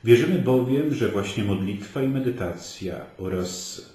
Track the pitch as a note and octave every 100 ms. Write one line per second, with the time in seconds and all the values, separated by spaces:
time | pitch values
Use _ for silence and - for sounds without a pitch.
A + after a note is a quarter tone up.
0 | A2+ A#2+ D#3 F3+ B2+ B2+ B2 C3+ D3+ B2
1 | G#2+ G2+ F#2+ - G2+ F#2+ F#2+ G2+ - C#3
2 | C3+ C3+ B2+ - F2+ E2 - - F#2+ -
3 | - - F#2 F#2 F2+ - - - -